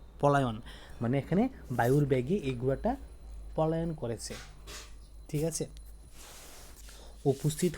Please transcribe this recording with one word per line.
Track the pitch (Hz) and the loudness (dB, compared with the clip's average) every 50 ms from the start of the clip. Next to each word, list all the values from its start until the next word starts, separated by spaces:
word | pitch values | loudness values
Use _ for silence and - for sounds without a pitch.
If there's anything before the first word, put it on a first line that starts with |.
| - - - - | -18 -18 -2 4
পলায়ন, | 143 143 143 139 135 120 110 120 - - - - - - - - | 6 6 6 6 4 4 0 -2 -6 -10 -14 -14 -14 -14 -6 -2
মানে | 120 117 135 | 0 2 2
এখানে | 139 131 - 160 190 247 254 - - - - | 2 2 4 4 4 4 2 0 -6 -6 -2
বায়ুর | 123 117 117 123 135 147 147 | 0 4 6 6 6 6 6
বেগে | 131 139 131 123 139 196 | 6 4 4 4 2 2
এই | 208 147 135 127 | 2 2 0 -2
ঘোড়াটা | 117 127 131 135 - - 220 277 - - - - - - - - - - - - | 0 2 0 0 2 2 0 0 0 -4 -12 -14 -16 -14 -12 -12 -12 -12 -6 0
পলায়ন | 160 156 160 165 165 165 170 156 | 2 2 2 2 2 0 0 -2
করেছে, | - - 117 113 101 - - - - - - - - - - - - - - - - - - - - - - | -2 -2 -4 -4 -4 -4 -6 -8 -8 -10 -12 -14 -16 -14 -12 -12 -12 -12 -14 -14 -16 -16 -16 -16 -16 -8 -2
ঠিক | - 147 160 | 0 0 2
আছে? | 165 160 - 147 - - - - - - - - - - - - - - - - - - - - - - - - - - - - - - - - | 2 0 0 -2 -4 -4 -10 -14 -14 -16 -16 -16 -18 -16 -16 -16 -16 -16 -16 -16 -16 -16 -16 -16 -16 -16 -14 -14 -14 -14 -14 -16 -16 -16 0 2
উপস্থিত | 143 131 - - 147 - - 180 175 - | 2 2 4 2 0 2 4 2 2 2